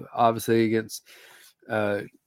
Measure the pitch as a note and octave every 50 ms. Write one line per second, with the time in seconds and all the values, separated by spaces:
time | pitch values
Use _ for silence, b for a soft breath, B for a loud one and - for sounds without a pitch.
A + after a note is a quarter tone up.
0 | - - - A#2+ A#2+ A2+ A2+ A2+ - - A#2 A2+ A2+ A2 A2+ A2 A2 G#2+ - -
1 | b b b b b b b b b b b b _ - A2+ G#2+ G#2+ G#2 G2+ G2+
2 | - - _ _ _